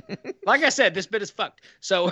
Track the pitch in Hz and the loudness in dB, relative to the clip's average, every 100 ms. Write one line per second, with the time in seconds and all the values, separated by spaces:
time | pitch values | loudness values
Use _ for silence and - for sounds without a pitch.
0 | - - - - 392 277 294 269 214 175 | -12 -12 -12 -6 0 2 2 4 2 0
1 | - 214 202 - 180 - - - - 180 | -4 -6 -6 -6 -8 -8 -20 -16 -2 0
2 | 175 | 2